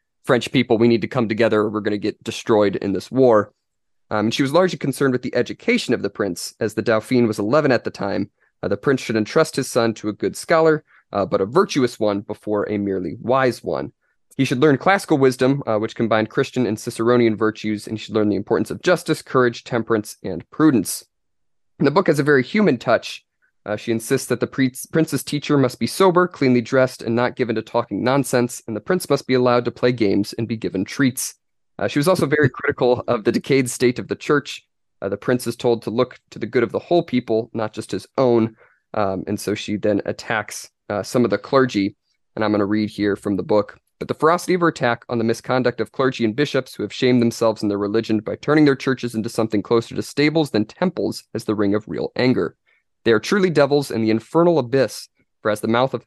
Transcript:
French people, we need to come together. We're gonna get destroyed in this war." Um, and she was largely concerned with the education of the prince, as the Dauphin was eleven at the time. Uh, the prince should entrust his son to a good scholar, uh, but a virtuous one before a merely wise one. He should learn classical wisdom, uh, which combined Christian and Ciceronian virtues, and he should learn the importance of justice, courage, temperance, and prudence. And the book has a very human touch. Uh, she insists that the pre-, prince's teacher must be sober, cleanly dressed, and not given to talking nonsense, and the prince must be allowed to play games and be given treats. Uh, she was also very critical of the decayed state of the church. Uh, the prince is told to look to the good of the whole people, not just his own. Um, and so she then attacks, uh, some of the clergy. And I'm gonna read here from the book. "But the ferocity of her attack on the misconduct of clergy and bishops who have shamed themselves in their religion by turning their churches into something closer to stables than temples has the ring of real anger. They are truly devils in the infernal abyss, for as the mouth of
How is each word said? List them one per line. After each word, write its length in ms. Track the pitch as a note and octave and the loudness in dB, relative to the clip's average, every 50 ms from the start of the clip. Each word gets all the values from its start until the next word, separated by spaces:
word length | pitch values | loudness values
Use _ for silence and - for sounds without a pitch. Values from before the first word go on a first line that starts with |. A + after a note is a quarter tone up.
| _ _ _ _ - | _ _ _ _ 0
French 280 | - C#3 A#2+ - - - | 0 2 2 0 0 0
people, 240 | C3 A#2+ - A#2+ | 0 2 2 4
we 100 | G#2+ A#2 | 4 4
need 140 | A#2+ A#2 A2 | 4 4 2
to 80 | F#2 G#2 | 0 -2
come 220 | - C3+ A#2 G2+ | -2 -2 -2 -2
together. 400 | A2 G#2 A#2 A2 G#2+ G#2+ G#2 G#2+ | 0 0 0 2 2 2 0 0
We're 100 | G#2 G#2+ | -2 -4
gonna 160 | G2 G#2 G#2 | -4 -2 -4
get 260 | G#2 G2 G#2 - _ - | -2 -4 -6 -6 _ -8
destroyed 540 | A2+ A2 - - - A2+ G#2 G#2 G2+ G2 | -10 -10 -6 -2 2 4 4 4 2 0
in 160 | A#2 - G2+ F#2 | -2 -4 -4 -4
this 180 | F2+ - - | -4 -6 -4
war." 440 | A#2 C3 C3 B2 A2+ G#2 G2 - _ _ _ _ _ _ _ _ _ _ _ - | 0 4 4 6 6 4 2 0 _ _ _ _ _ _ _ _ _ _ _ -6
Um, 160 | - G#2+ G#2 | -4 -2 0
and 80 | A2+ - | 0 0
she 80 | - C#3+ | 0 0
was 100 | C3+ C#3+ | 2 2
largely 260 | E3+ F#3+ F#3 D#3+ - | 2 2 2 0 -2
concerned 340 | - C#3 B2+ - D3 C3 B2+ | -4 -4 -2 0 0 0 0
with 100 | B2 - | -2 -4
the 120 | - - | -4 -2
education 600 | B2 A#2 - - - - - B3 A#3+ - - A#2+ | -2 -2 -4 -6 -10 -4 -2 -2 -2 0 0 -2
of 80 | G2 G2 | -2 -2
the 80 | G2 | -4
prince, 440 | - - G#2+ G2+ F2 - - - - - | -4 -4 -4 -4 -4 -6 -10 -12 -8 -6
as 140 | A#2 G#2+ - | -6 -4 -4
the 80 | - G2+ | -2 0
Dauphin 440 | A#2+ A2 A2 - - C3 B2 A#2+ | 0 0 0 0 0 2 2 2
was 120 | A2 G#2+ - | 2 0 -2
eleven 340 | G2+ G#2 C3 D#3 D3 C#3+ B2+ | -2 0 2 2 2 2 2
at 120 | - - | 0 -2
the 60 | - | -4
time. 400 | - - - G3+ G2 G2 G2+ - _ _ _ _ _ _ - | -8 -6 -6 -4 -4 -4 -4 -6 _ _ _ _ _ _ -4
Uh, 60 | F#2 | -4
the 80 | - | -4
prince 240 | - - C#3+ C3+ B2+ | -2 0 0 0 0
should 160 | - - A#2 | 0 -2 -2
entrust 400 | A2 G#2+ - - D#3+ D#3+ - - | -2 0 0 2 0 0 0 0
his 140 | - B2+ - | -4 -4 -2
son 240 | - B2 A#2 A2+ A2 | 0 0 0 0 0
to 140 | - - G#2+ | -4 -6 -8
a 40 | G#2 | -6
good 240 | - - F#2+ - | -4 -4 -4 -4
scholar, 480 | - - - E3+ D#3+ D#3+ D#3+ D#3 D3 - _ _ _ _ _ - | -4 -2 0 2 4 4 4 2 2 -2 _ _ _ _ _ -4
uh, 140 | G2+ F#2+ | -2 -2
but 140 | - G#2 G2+ | 0 0 0
a 60 | F#2+ | 0
virtuous 520 | G2 B2 F3 G3+ - - D3 B2+ A#2+ - - | 0 2 0 0 2 2 0 0 0 0 -2
one 200 | A2+ G#2 G2+ G2+ | -2 -2 -2 -2
before 480 | G2+ - G#2 - - G#2+ G#2+ G#2 G2 - | -4 -8 -12 -10 -6 -4 -2 -2 -2 -2
a 100 | G#2+ G#2 | -2 -4
merely 380 | G2+ G2 F#2+ F#2+ F#2 E2 - A#2 | -2 -2 -4 -4 -6 -8 -10 -8
wise 420 | - A2 B2+ C3+ C3 B2+ A2+ - - | -2 0 0 2 2 0 0 -2 -6
one. 280 | - E2 C2+ C#2+ - - _ _ _ _ _ _ _ _ | -6 -6 -6 -6 -8 -12 _ _ _ _ _ _ _ _
He 80 | - C3+ | -2 -2
should 160 | - C#3 B2 | 0 0 2
learn 160 | D3 D#3 - | 4 4 4
classical 420 | - - F3+ G3 G3+ - - D#3+ C#3 | 4 2 2 2 2 2 0 2 4
wisdom, 440 | C3+ C3 B2 - C3 B2+ C#3 C#3+ - | 4 2 2 2 2 2 2 0 0
uh, 120 | A2+ A2 G#2 | -2 -2 -2
which 180 | G#2+ A2+ - | -2 -4 -4
combined 340 | - A#2+ G#2+ A2+ A2 G#2+ - | -2 -2 0 2 2 0 0
Christian 360 | - - C3+ - - B2+ B2 | 0 -2 -2 -2 -2 -2 -2
and 100 | G2 A2 | -2 -2
Ciceronian 640 | G#2+ - A#2+ - - A2+ A#2 B2 B2 A#2+ A2+ G#2+ G2 | -4 -6 -8 -6 -2 2 2 4 4 4 4 2 2
virtues, 480 | A2 A2 A2 - - G#2+ G#2+ G2+ - | 0 -2 -2 -2 -6 -6 -6 -6 -6
and 100 | - A2 | -8 -10
he 80 | A2 - | -10 -8
should 100 | - G#2 | -4 -2
learn 140 | A2 G#2 G#2 | 0 0 2
the 80 | G2+ | 0
importance 340 | F#2 G#2 - A#2 E2 G#2+ - | -2 -2 0 0 0 0 -2
of 120 | - G#2+ - | -6 -4 0
justice, 400 | F3 F3 D#3+ - - D#3 - - | 0 0 0 0 -2 -4 -4 -4
courage, 420 | - - C3+ B2+ A#2+ A#2 - - | -2 2 2 2 2 0 -4 -8
temperance, 540 | - C3 A#2 A2 - A#2 G#2+ G#2+ - - _ - | -4 -4 -4 -2 0 0 -2 -2 -4 -10 _ -10
and 260 | - F2+ D#2+ - _ | -10 -8 -10 -10 _
prudence. 540 | - - D#3 D#3 C#3 A2 E2+ - - - - _ _ _ _ _ _ _ _ _ _ _ _ _ _ - | -2 2 2 4 4 4 2 0 -6 -10 -12 _ _ _ _ _ _ _ _ _ _ _ _ _ _ 0
And 80 | - | 0
the 40 | C#3 | 2
book 160 | C#3+ F#3 F3+ | 2 2 2
has 120 | - D#3 C#3+ | 2 2 2
a 40 | C#3+ | 4
very 200 | D3 D3 C3+ B2 | 4 4 4 4
human 340 | - - - G#3+ E3+ C3+ | 2 0 2 2 2 2
touch. 480 | A#2 - B2+ A2+ G2+ - - - - _ _ _ _ _ _ _ _ - | 0 0 0 0 0 0 -4 -16 -16 _ _ _ _ _ _ _ _ -8
Uh, 120 | G2+ G#2 | -8 -8
she 160 | G#2+ - - A2+ | -6 -2 -2 -2
insists 360 | A2+ - - C#3 B2+ - - | -2 -2 0 -2 -2 0 -2
that 120 | B2+ G#2+ | -4 -2
the 60 | - | -2
pre-, 260 | - - - C3 B2+ B2+ - - - - | -4 -2 0 0 0 -2 -4 -10 -4 0
prince's 320 | E3 D#3+ - - C3 - | 0 0 0 -2 -4 -4
teacher 340 | - - C#3+ - - D3 C#3+ | -4 -6 -6 -2 0 2 2
must 220 | C3+ B2 - - | 2 2 0 -2
be 60 | A#2 | -6
sober, 420 | A#2 - - F#3+ F#3+ E3 F3+ F3+ F3 | -4 0 2 4 4 4 4 2 0
cleanly 320 | - - C#3+ C3 B2 A#2+ | 0 0 2 4 4 2
dressed, 420 | A#2 - C3+ C3 B2+ B2+ - - - | 2 2 2 2 2 2 0 -4 -4
and 140 | A2+ A#2 | -2 0
not 180 | A#2 B2 B2 - | 0 0 0 0
given 220 | - B2 A2+ A#2 | -2 -2 -2 -2
to 60 | G#2+ A2+ | -4 -4
talking 420 | - - A#2+ A2 - G2+ F#2+ G2+ | -4 -2 -2 -2 -2 -4 -2 0
nonsense, 580 | B2 C3 C#3+ C3 - - B2 A#2+ A#2+ - - - | 0 2 2 0 2 2 0 0 0 -2 -8 -10
and 100 | - A2 | -8 -8
the 40 | G#2 | -6
prince 300 | - - F3+ F#3 - - | -4 -2 -2 -2 0 0
must 160 | C#3+ C3+ - | -2 -2 0
be 80 | - B2+ | 0 0
allowed 300 | B2+ B2 B2 A#2+ B2 A#2+ | 2 4 4 2 2 0
to 60 | A#2+ | -2
play 200 | - - - B2+ | -2 0 0 0
games 420 | C3 A#2 A2 G2 G2 G2 G#2 - - | 2 2 2 2 2 2 0 -2 -4
and 120 | - A2+ | -6 -6
be 100 | G#2+ A#2 | -6 -6
given 280 | A2 - F2+ E2+ F#2 F#2 | -6 -6 -4 -4 -4 -6
treats. 500 | - - - C#3 B2+ - - - - - _ _ _ _ _ _ _ _ - | -4 -2 0 0 0 0 -2 -8 -10 -10 _ _ _ _ _ _ _ _ -6
Uh, 100 | - G#2 | -4 -2
she 100 | - D3 | -2 0
was 100 | C#3+ F3+ | 2 2
also 180 | F#3+ F3 E3+ | 2 2 0
very 220 | C#3 D3+ D3+ D3+ C3+ | -2 0 2 2 0
critical 540 | - - - C#3 C#3 - C#3 B2 B2 A#2+ - - | 0 -2 -6 -6 -2 0 2 2 2 0 0 -2
of 160 | A#2+ A2+ G2+ | -4 -2 0
the 80 | - G#2 | 0 -2
decayed 360 | - - - C#3+ C3+ C3 B2 | 0 0 0 0 0 0 -2
state 300 | - - C3 B2 A#2+ - | -2 0 0 0 0 -2
of 100 | G2 - | -6 -8
the 60 | G2 | -8
church. 520 | - - - D3+ C#3+ C3+ - - - _ _ _ _ _ _ _ - - | -6 -2 0 0 0 0 -4 -12 -16 _ _ _ _ _ _ _ -10 -8
Uh, 60 | G2 | -6
the 80 | G#2 | -6
prince 300 | G2+ - - B2+ B2 - | -6 -2 -2 -2 -2 -2
is 100 | A#2 A#2 | -4 -6
told 260 | - - B2 A#2 A2+ - | -2 0 0 0 0 -2
to 80 | A2+ | -4
look 300 | G#2 A#2 B2+ B2 - - _ - | -2 -2 -2 -2 -4 -14 _ -20
to 80 | - - | -14 -10
the 80 | A2+ | -8
good 160 | G#2+ A#2 B2+ A#2 | -2 0 0 0
of 100 | G#2+ - | 0 -2
the 60 | G2+ | -4
whole 240 | - - E3+ F3 E3 | -2 0 0 0 0
people, 480 | - - B2 A#2+ - A2+ A2 A#2 - - | 0 -2 -2 -2 0 -2 -2 -2 -4 -4
not 200 | B2 A2 G#2+ - | -6 -6 -6 -6
just 180 | - G#2+ - | -10 -10 -6
his 160 | - F#2+ - - _ | -8 -8 -8 -6 _
own. 380 | - C3+ B2 A#2+ A#2 A2 G#2+ A2 _ _ _ _ _ _ _ - | 2 2 4 4 4 2 0 -2 _ _ _ _ _ _ _ -4
Um, 300 | G#2+ G#2 G2 F#2+ F#2 - | -4 -2 -2 -2 -4 -6
and 120 | - G#2 G#2 | -6 -8 -6
so 160 | - - G#2 | -4 -6 -6
she 220 | - - - G#2 | -6 -6 -6 -6
then 240 | G2+ - G#2+ G#2 G2 - | -2 0 0 0 0 -2
attacks, 640 | - G#2+ - - - A#2+ A2 G#2 - - - - - _ _ _ - | -4 -8 -8 -6 -4 -4 -4 -4 -6 -10 -16 -16 -18 _ _ _ -8
uh, 140 | G#2 G#2 A2+ | -6 -6 -6
some 220 | - - C3 A#2+ | -2 0 0 2
of 60 | A2 | 2
the 80 | G2+ G2+ | 0 -2
clergy. 580 | - - - C3+ C3 B2 - G#2 G2 - - _ _ _ _ _ _ _ - | -2 0 2 2 2 2 0 -2 -2 -2 -4 _ _ _ _ _ _ _ -6
And 100 | A2 A2 | -4 -2
I'm 80 | G#2 G#2 | 0 0
gonna 140 | G#2 G2+ | 0 0
read 220 | G2 G#2+ G#2+ G#2+ G#2 | 0 0 -2 -2 -2
here 280 | - - G#2 G#2 G2 | -4 -2 -2 -2 -2
from 200 | - - G2+ G2+ | -2 -2 -4 -4
the 60 | F#2+ E2+ | -4 -2
book. 360 | D#2+ G#2 G#2 G2+ - - _ _ _ _ - | 0 0 0 0 -2 -6 _ _ _ _ -12
"But 100 | - - | -8 -8
the 60 | B2+ | -4
ferocity 400 | - - D#3+ E3+ F3 - - F3+ | 0 2 2 2 2 0 -2 -2
of 60 | F3+ | 0
her 80 | F3 E3 | 0 0
attack 360 | - - C#3+ A#2+ A#2+ - - - | 0 0 -2 -2 -2 -2 -6 -6
on 100 | A#2+ A#2 | -4 -2
the 60 | A2+ | 0
misconduct 560 | A2+ A2+ - - - B2+ C3 A#2+ B2 - - | 0 -2 -2 -4 -4 -2 0 0 0 -2 -4
of 120 | A2 - _ | -6 -6 _
clergy 320 | - C3 C3 C3 - A#2 | -2 -2 -2 0 0 -2
and 120 | A2 G#2+ | -2 0
bishops 380 | C3 D3 - - C#3 C3 - - | 0 -2 -2 -2 -4 -4 -4 -8
who 80 | - G#2+ | -8 -8
have 100 | G#2 - | -8 -4
shamed 280 | - C3 B2+ B2 B2 | 0 2 2 4 4
themselves 420 | A#2+ A#2 A2 - A#2+ A2+ G#2+ - - | 4 2 0 0 0 0 0 0 -2
in 60 | G#2 | -2
their 100 | G2+ G2+ | -2 -2
religion 420 | G#2 G#2 G#2 A2+ A2 - A2 G#2 | -2 -2 -2 -2 0 0 -2 -2
by 160 | G#2 - F2+ | -2 -4 -8
turning 280 | - - - D3 D#3+ D3+ | -6 -2 0 2 4 4
their 120 | C#3+ C3 | 4 4
churches 380 | B2 - C#3 C3 - - A#2+ A#2+ | 2 0 -4 -4 -2 -4 -8 -6
into 140 | A2+ G#2 A#2 | -6 -6 -4
something 340 | - - A2+ A2 - G#2 F#2 | -2 -2 -2 0 0 -2 0
closer 320 | - A#2+ A2+ A2+ - - | 2 0 0 0 -2 -6
to 80 | - - | -8 -8
stables 480 | - - - D3 D3+ D3+ E3 D#3 - | -6 -2 0 0 2 2 0 0 0
than 160 | - G#2+ G#2+ | 0 -2 -2
temples 580 | - - - F3+ F#3 - - G2 G2 - - - _ - | -2 -2 -2 -2 -2 -2 -2 -4 -4 -4 -6 -10 _ -10
has 120 | A2 - | -8 -4
the 100 | - G#2+ | -4 -2
ring 200 | G2+ G#2 G2 G2+ | 0 0 0 0
of 140 | G#2+ - - | -2 -2 -6
real 240 | E2 B1+ C#2+ - - | -8 -6 -6 -6 -2
anger. 420 | - B2 B2+ B2 G2+ F2 D2 - _ _ _ _ _ _ _ _ _ - | 0 2 2 2 2 0 -4 -6 _ _ _ _ _ _ _ _ _ 0
They 80 | A2+ A2+ | 2 2
are 80 | G#2+ | 2
truly 300 | - - G3 G#3 F#3 F#3 | 2 0 0 2 2 2
devils 400 | D3+ D3 C#3+ C3+ C#3+ D3 C3+ - | 4 4 2 4 2 0 0 -2
in 120 | - A2+ A2+ | -2 -2 2
the 80 | A2 | 2
infernal 480 | A2 A2+ - - - D#3+ E3+ F3 E3+ D3+ | 2 0 0 0 2 2 4 4 4 2
abyss, 500 | B2 A#2 B2 C#3 B2 G#2+ - - - - _ _ _ _ _ _ | 0 0 0 0 0 0 -2 -8 -18 -20 _ _ _ _ _ _
for 100 | - A2 | -2 -2
as 100 | G#2 G#2+ | -2 0
the 80 | - A2 | 0 2
mouth 260 | A2+ A#2 C3 C3+ - | 2 2 2 2 -2
of 100 | A2+ - | -4 -8